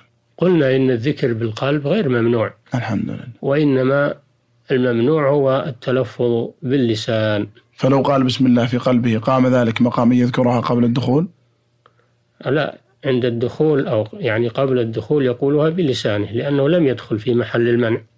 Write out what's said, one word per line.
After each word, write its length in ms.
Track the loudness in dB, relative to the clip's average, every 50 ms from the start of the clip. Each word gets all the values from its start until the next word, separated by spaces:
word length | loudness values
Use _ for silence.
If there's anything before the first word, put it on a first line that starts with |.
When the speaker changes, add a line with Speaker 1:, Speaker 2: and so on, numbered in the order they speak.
| -16 _ _ _ _ _ _
Speaker 1:
قلنا 380 | -2 0 2 2 2 2 2 2
إن 160 | 2 2 0
الذكر 420 | 0 0 -2 -4 -2 -2 -2 -2 -2
بالقلب 540 | -2 -4 -6 -4 -4 -4 -2 -2 -2 -2
غير 220 | -2 -2 0 0 0
ممنوع. 440 | 0 0 2 2 2 0 0 -2 -6 _ _ _ -6
Speaker 2:
الحمد 340 | -6 -4 -4 -4 -4 -4 -6
لله. 180 | -8 -10 -12 -16 -14 -8
Speaker 1:
وإنما 720 | -4 -2 0 2 2 2 2 2 2 2 2 0 0 -2 -4 -8 _ _ _ _ _ _ _ _ _ -2
الممنوع 580 | 0 0 0 0 0 2 2 2 2 2 2 2
هو 340 | 2 2 2 2 2 0 -2
التلفظ 840 | -4 -8 -8 -4 -2 0 0 -2 -2 -4 -2 0 0 0 0 -2 -6 -8 _
باللسان. 840 | -4 -2 0 0 0 0 -2 -2 -4 -2 -2 0 0 0 0 -2 -4 -6 -10 -18 _ _ _
Speaker 2:
فلو 280 | -2 0 2 2 2
قال: 220 | 2 2 2 2 0
"بسم 220 | 0 0 2 2
الله" 200 | 4 4 4 2
في 120 | 0 -2
قلبه، 400 | -2 0 0 0 2 2 0 0
قام 300 | 0 0 0 2 2 2
ذلك 340 | 2 2 2 2 0 0 0
مقام 300 | 0 0 2 2 2 4
أن 60 | 4
يذكرها 420 | 4 2 2 2 0 2 2 2 0
قبل 240 | 0 0 0 2 2
الدخول؟ 440 | 2 0 0 0 0 0 0 0 -2 -6 _ _ _ _ _ _ _ _ _ _ _ _ _ _ _ _ _ _ _ _ -10 -4
Speaker 1:
لا، 320 | -2 0 0 0 -2 -6 -12 _ _ _ _ -4
عند 200 | -2 0 0 0
الدخول، 640 | -2 -2 -2 -4 -4 -2 0 0 2 2 0 0
أو 200 | 0 -2 -2 -2 -4 -6
يعني 340 | -6 -4 -2 -2 0 -2
قبل 320 | -2 -2 -2 -2 0 0 0
الدخول، 460 | -2 -2 -4 -6 -4 -2 0 0 2
يقولها 440 | 0 0 0 0 0 2 2 2 0
بلسانه، 600 | 0 0 0 -2 -2 -2 -2 -2 -2 -2 -4 -4
لأنه 380 | -4 -4 -2 -2 0 0 2 2
لم 180 | 2 2 2
يدخل 320 | 2 0 -2 -4 -6 -6 -4
في 140 | -2 0 0
محل 340 | 0 0 0 -2 0 2
المنع. 340 | 2 2 2 2 0 -2 -4 -6 _ _